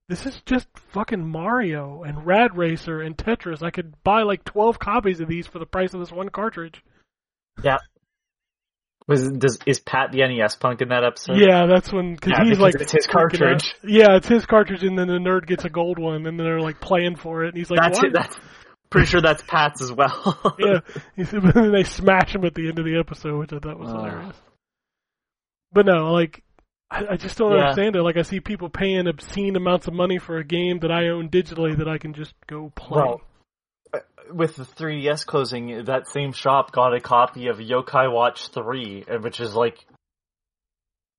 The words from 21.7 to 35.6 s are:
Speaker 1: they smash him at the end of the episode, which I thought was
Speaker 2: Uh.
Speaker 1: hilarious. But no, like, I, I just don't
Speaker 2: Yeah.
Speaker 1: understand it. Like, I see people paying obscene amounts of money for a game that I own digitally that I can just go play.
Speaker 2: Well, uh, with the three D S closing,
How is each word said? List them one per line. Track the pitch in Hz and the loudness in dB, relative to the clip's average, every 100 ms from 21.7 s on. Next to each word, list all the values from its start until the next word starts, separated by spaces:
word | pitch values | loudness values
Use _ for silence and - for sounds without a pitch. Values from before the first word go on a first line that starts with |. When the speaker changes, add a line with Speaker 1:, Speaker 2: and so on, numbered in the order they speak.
Speaker 1:
they | 202 | 4
smash | 185 - 190 190 180 | 2 2 4 4 2
him | 196 | -2
at | 175 | -4
the | 165 160 | -2 -6
end | 160 | -4
of | |
the | 160 165 | -2 -2
episode, | 160 147 151 147 | -4 -8 -6 -6
which | 151 | -6
I | 147 | -10
thought | 151 165 | -12 -12
was | 120 | -10
Speaker 2:
Uh. | 113 | -8
Speaker 1:
hilarious. | 107 85 190 - _ _ _ _ _ _ _ _ _ _ _ _ _ | -8 -10 -14 -18 _ _ _ _ _ _ _ _ _ _ _ _ _
But | 196 196 | 4 6
no, | 165 160 | 4 2
like, | 170 165 - _ _ _ _ _ | 0 0 -6 _ _ _ _ _
I, | - 208 | -8 -6
I | 180 | -6
just | 190 - | -6 -2
don't | 214 | 2
Speaker 2:
Yeah. | 151 143 | 4 4
Speaker 1:
understand | 139 214 | 2 0
it. | 190 | 0
Like, | 170 165 | 0 0
I | |
see | - 190 | -4 -6
people | - 208 170 | -8 -10 -10
paying | - 196 185 175 | -4 -2 0 -2
obscene | 151 - 202 196 | -4 -8 -6 -4
amounts | 190 180 180 175 | -2 0 0 -2
of | |
money | 175 180 185 | -2 -2 -2
for | - 165 | -6 -8
a | |
game | 147 175 180 180 | -4 -2 -2 -2
that | 160 | -2
I | 170 170 | -2 -2
own | 170 165 | -4 -2
digitally | 180 180 165 160 156 | -2 -2 -4 -2 -2
that | 156 | -2
I | 156 | -6
can | 156 | -8
just | 151 147 _ - | -12 -16 _ -18
go | 151 151 | -16 -14
play. | - - 151 | -16 -2 0
Speaker 2:
Well, | 131 120 - _ _ _ _ _ _ | 0 -2 -12 _ _ _ _ _ _
uh, | 139 - _ 135 | -12 -12 _ -12
with | 170 160 139 | -4 -4 -4
the | |
three | 127 - 160 147 | -18 -12 -8 -4
D | 143 | -2
S | 147 | -2
closing, | - 147 120 120 | -2 -2 -2 -6